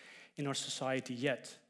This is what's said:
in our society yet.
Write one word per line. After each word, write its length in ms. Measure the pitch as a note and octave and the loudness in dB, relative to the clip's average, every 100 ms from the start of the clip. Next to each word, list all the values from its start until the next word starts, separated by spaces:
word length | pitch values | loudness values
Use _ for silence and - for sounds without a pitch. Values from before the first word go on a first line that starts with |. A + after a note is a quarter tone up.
| - - - - | -16 -18 -12 -2
in 100 | C#3+ | 0
our 80 | C3 | 0
society 580 | - - C3 C3 B2+ | 0 0 2 2 2
yet. 400 | B2 C#3+ A#2+ - - _ | 0 2 2 -2 -16 _